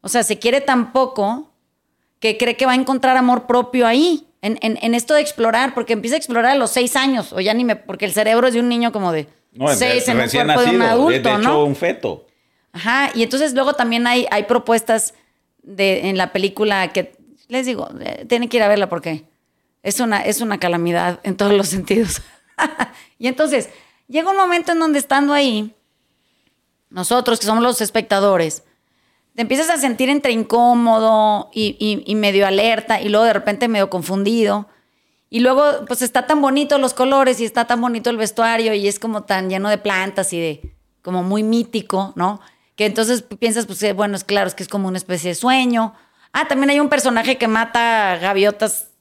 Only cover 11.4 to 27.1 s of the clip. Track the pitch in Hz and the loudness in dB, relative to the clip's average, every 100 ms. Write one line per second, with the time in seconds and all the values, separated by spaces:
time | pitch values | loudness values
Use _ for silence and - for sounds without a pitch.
11.4 | 233 147 147 139 175 - 110 82 _ _ | 2 2 2 0 -2 -2 -6 -8 _ _
12.4 | _ _ _ 175 196 262 277 233 226 262 | _ _ _ -6 -2 0 0 -2 -2 0
13.4 | 302 254 269 285 233 233 240 247 - 202 | 0 0 0 0 -2 0 2 0 0 -2
14.4 | 202 220 - 226 226 220 - _ _ _ | 0 -2 2 0 2 -2 -2 _ _ _
15.4 | _ _ - 196 196 185 190 190 180 196 | _ _ -18 -2 0 2 0 0 -2 0
16.4 | 196 196 214 196 180 190 - _ _ _ | -2 0 0 0 0 -4 -6 _ _ _
17.4 | _ 247 254 226 - - - - 226 240 | _ -6 -4 -6 -8 -10 -12 -12 -4 -2
18.4 | 240 240 208 208 190 170 165 156 _ _ | 0 2 2 2 0 -4 -6 -10 _ _
19.4 | _ _ _ _ 202 202 240 202 - 208 | _ _ _ _ -6 -2 0 0 -2 -4
20.4 | 226 202 180 170 170 170 175 175 202 185 | -4 -2 -2 0 0 0 -2 -4 -8 -2
21.4 | 202 202 196 185 - 226 202 - - _ | 2 2 0 -4 0 0 0 -4 -12 _
22.4 | _ - 311 - 370 - - _ 240 254 | _ -6 -6 -4 -8 -8 -20 _ -6 -2
23.4 | 311 262 - - _ _ _ 277 339 392 | 0 0 -4 -18 _ _ _ -2 0 0
24.4 | 370 349 339 330 320 285 - 277 285 285 | 2 0 0 0 2 0 0 0 2 2
25.4 | 277 214 214 _ _ _ _ _ _ _ | 2 -2 -6 _ _ _ _ _ _ _
26.4 | _ _ _ _ _ 185 180 | _ _ _ _ _ -8 0